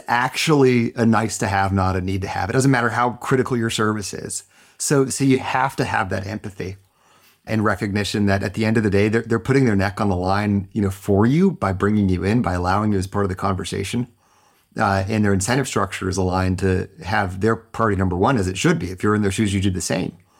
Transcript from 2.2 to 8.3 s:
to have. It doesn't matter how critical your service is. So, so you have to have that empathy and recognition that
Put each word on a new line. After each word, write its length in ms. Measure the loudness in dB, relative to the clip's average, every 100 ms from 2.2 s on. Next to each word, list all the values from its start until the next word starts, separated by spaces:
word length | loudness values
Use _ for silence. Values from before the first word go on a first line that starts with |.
to 60 | -4
have. 200 | -4 -2
It 60 |
doesn't 160 | 2 4
matter 180 | 4 2
how 220 | 0 -2
critical 480 | -2 0 0 0 -2
your 100 | -2
service 460 | 0 0 0 -4
is. 300 | -10 -10 -12 -14 _ -20 -8
So, 320 | 0 2 2
so 120 | 2
you 160 | 2 2
have 380 | 0 -2 -2 -2
to 80 |
have 240 | -2 -2 -2
that 180 | -4 -6
empathy 500 | -10 -10 -10 -12 -12 _ _ _ _ _ _
and 180 | -4 0
recognition 600 | 0 0 -2 -2 -2 0
that 180 | 2